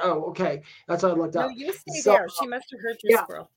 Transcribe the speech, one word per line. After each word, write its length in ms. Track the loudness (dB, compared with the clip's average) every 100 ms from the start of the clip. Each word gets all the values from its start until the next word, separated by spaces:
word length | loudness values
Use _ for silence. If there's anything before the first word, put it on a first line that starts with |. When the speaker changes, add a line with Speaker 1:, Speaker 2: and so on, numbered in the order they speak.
Speaker 1:
"Oh, 220 | 0 0
okay." 360 | -4 -2 -2 -4 -10 -18 -6
That's 160 | 0
why 40 | 2
I 40 |
looked 240 | 2 0 -2
Speaker 2:
No, 100 | -4
Speaker 1:
up. 60 | -6
Speaker 2:
you 160 | -8
stay 280 | -8 -10 0
Speaker 1:
So, 120 | 4
Speaker 2:
there. 160 | 4 4
She 160 | -6
Speaker 1:
um, 60 | -6
Speaker 2:
must 200 | -8 -10
have 100 | -10
heard 160 | -8 0
your 100 | 4
Speaker 1:
yeah. 100 | 4
Speaker 2:
squirrel. 280 | 2 -12 -16